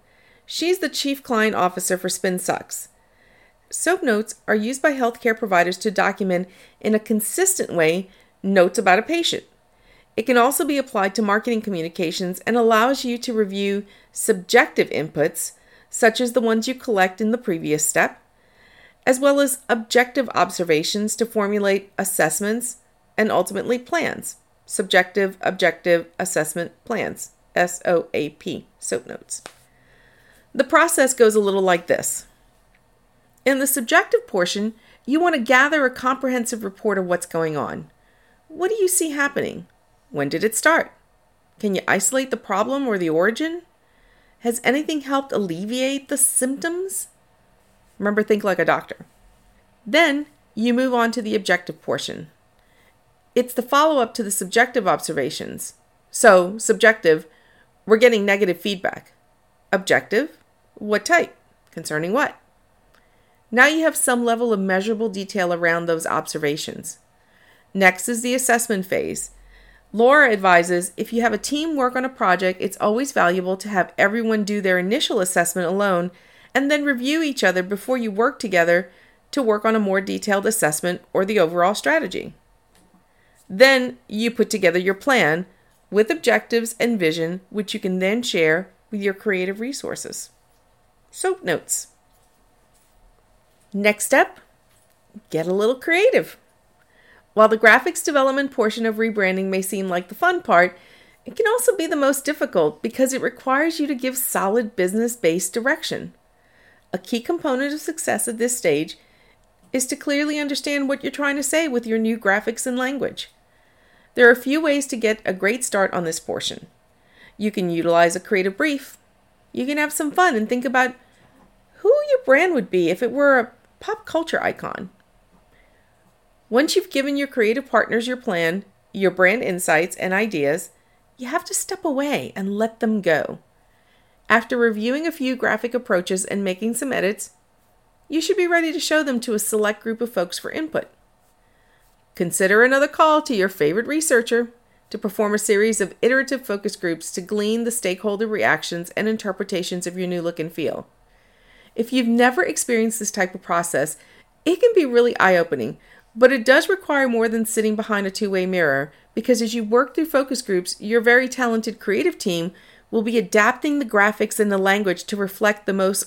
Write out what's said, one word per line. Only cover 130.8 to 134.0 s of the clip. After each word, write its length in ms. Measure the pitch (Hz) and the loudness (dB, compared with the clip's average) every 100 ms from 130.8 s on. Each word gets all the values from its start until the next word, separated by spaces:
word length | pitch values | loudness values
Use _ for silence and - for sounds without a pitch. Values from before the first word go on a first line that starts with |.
| _ _ _ - | _ _ _ -14
you 120 | 247 | -6
have 180 | 330 359 | -6 -4
to 80 | |
step 320 | 392 - 381 - | -6 -6 -6 -4
away 480 | 269 285 214 131 - | -2 -2 -4 -6 -6
and 220 | 196 202 | -4 -2
let 240 | 226 226 | -4 -2
them 180 | 226 220 | -2 0
go. 400 | 180 151 - - _ _ _ _ _ _ | 2 0 0 -8 _ _ _ _ _ _